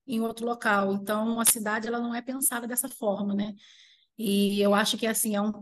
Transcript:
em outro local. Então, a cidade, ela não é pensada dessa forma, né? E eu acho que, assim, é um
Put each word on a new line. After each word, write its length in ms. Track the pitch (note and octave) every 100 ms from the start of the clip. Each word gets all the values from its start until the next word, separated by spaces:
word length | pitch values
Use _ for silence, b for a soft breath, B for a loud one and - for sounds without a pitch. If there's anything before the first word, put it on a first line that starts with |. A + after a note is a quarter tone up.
| -
em 120 | A3+
outro 240 | A3+ A3+ A#3
local. 480 | A#3+ A3+ G3+ G3 G3
Então, 440 | G3 G#3+ A3 A#3
a 60 | A3+
cidade, 420 | A#3 G#3 A3 A3+
ela 120 | A#3
não 140 | A#3+ A#3
é 60 |
pensada 460 | A#3+ C4 C#4 A#3+ A#3+
dessa 220 | B3 C4
forma, 440 | - A3 G3 G3+ G3
né? 180 | G#3 - B B B B B -
E 420 | A#3+ G3+ G3+ G3+
eu 140 | G3+
acho 240 | G3+ G#3+ A3
que, 80 | A3+
assim, 280 | G#3+ A3+ G3+
é 60 |
um 100 | G#3 G#3